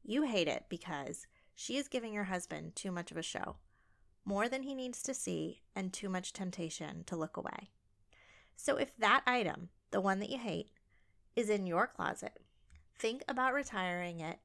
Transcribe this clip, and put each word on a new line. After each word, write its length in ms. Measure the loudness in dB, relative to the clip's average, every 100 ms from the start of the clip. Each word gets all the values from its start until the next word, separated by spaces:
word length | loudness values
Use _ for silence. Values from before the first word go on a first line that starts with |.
You 220 | 2 2
hate 220 | 4 4 4
it 200 | 2 -4
because 580 | -8 -4 -4 -4 -8 -12 _ -20
she 240 | -12 -4 -2
is 100 | 0
giving 240 | -4 -2
your 120 | -2
husband 520 | 0 -2 -2 -8 -8 -6
too 160 | -4
much 180 | -4 -4
of 60 | -6
a 60 |
show, 340 | -4 -2 -4 -6 -16 _ _ _ -20 _ 0
more 200 | 2 2
than 160 | 2
he 120 | -2
needs 280 | -4 -4 -4
to 100 | -4
see, 480 | -2 0 0 -2 -6 _
and 160 | -4 -4
too 200 | -4 -2
much 240 | -2 -4
temptation 680 | -4 -4 -2 -4 -4 -6 -8
to 120 | -6 -2
look 220 | -2 -2
away. 320 | -6 -8 -12 _ _ _ _ -20 -20 -20 -20 -2
So 200 | 0 2
if 180 | 0 4
that 240 | 6 6 6
item, 440 | 4 2 -2 -10 _ _
the 120 | 2
one 160 | 4 2
that 100 | 0
you 80 | -2
hate, 320 | -2 -2 -4 _ _ _ _ _ _
is 140 | 0 4
in 180 | 2 4
your 200 | 4 2
closet, 540 | 2 -2 -2 -8 -10 -20 _ -20 -20 -20 -2
think 260 | -2 -2 -2
about 280 | 2 4
retiring 680 | 2 0 -2 0 0 -2 -4
it 180 | -6 -6